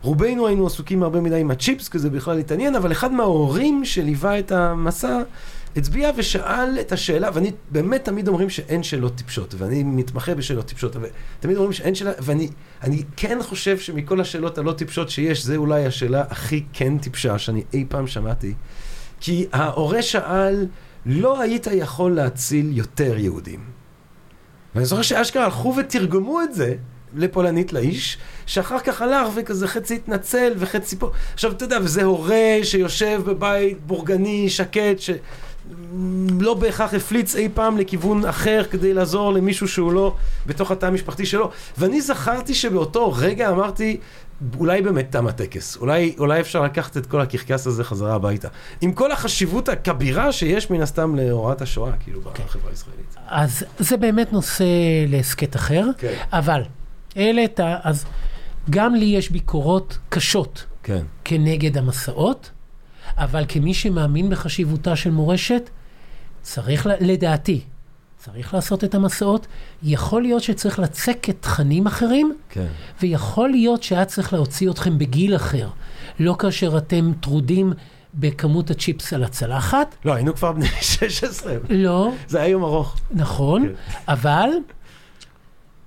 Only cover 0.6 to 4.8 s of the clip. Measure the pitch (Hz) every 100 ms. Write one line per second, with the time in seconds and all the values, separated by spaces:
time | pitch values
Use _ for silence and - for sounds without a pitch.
0.6 | 185 - 151 185 175 165 170 165 156 143
1.6 | - 262 - 175 147 139 131 165 156 156
2.6 | 277 262 180 160 254 254 220 165 147 151
3.6 | 285 285 254 - 151 147 190 208 196 185
4.6 | 175 170